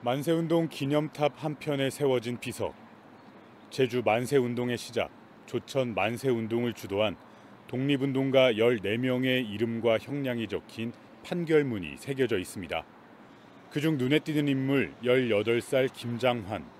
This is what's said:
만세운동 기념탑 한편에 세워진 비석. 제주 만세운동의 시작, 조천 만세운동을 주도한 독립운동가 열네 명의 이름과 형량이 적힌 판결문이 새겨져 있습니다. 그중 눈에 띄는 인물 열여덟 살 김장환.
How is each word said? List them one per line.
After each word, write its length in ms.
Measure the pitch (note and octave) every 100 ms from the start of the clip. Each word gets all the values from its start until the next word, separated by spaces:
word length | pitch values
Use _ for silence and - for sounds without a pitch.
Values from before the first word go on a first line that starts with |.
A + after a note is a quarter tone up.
만세운동 680 | A#2+ C3+ D3 E3 E3 E3+ E3
기념탑 640 | - C#3 D3 D3+ - D3 -
한편에 480 | D#3 D3+ - C#3 C3+
세워진 480 | - D3 B2+ A#2 A#2+
비석. 340 | - G#2+ G2 C#2+ - - - - - - - - -
제주 320 | - C3 B2
만세운동의 720 | A2+ A2 B2 C#3+ B2 A#2+ B2 A#2
시작, 320 | - A#2 E2 - - - -
조천 460 | B2+ - C#3 B2+
만세운동을 800 | G2 G2+ A#2 C3+ A#2+ A2+ A#2 A#2+
주도한 440 | A2 F#2+ G2 G#2+ F2 - - - - -
독립운동가 920 | B2 C3+ C#3+ C#3 C3 C3+ C3+ C3 G#2+
열네 380 | A2+ B2 F#2+ A2+
명의 460 | B2+ B2+ C3 B2+
이름과 540 | A#2 G2+ A2+ A2+ A#2 A2
형량이 480 | A2+ C#3+ C3+ A#2+ A2
적힌 460 | F#2+ - - A2+ - - -
판결문이 720 | - F3+ E3 D#3 C#3+ A2 E2 C2+
새겨져 420 | - C3+ B2+ G#2+
있습니다. 460 | F2+ - E2+ E2 - - - - - - - - -
그중 280 | - D3+ D3+
눈에 220 | B2+ D3+
띄는 260 | D3+ D3+ D3
인물 480 | C3+ C3 C#3 F#2 C#2
열여덟 580 | A#2+ B2+ B2 G#2 G#2+ A#2
살 280 | - C3+ C3
김장환. 760 | - A#2+ A#2+ B2+ A#2+ F#2+ G#2 D#2 -